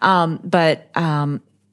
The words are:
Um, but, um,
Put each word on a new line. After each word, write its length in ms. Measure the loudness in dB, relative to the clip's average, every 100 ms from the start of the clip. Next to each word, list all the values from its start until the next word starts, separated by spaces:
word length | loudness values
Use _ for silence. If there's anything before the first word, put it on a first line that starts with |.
Um, 380 | 0 2 0 -4
but, 480 | -2 2 2 0 -4 -4
um, 460 | -2 -2 -2 -6 -10 _ _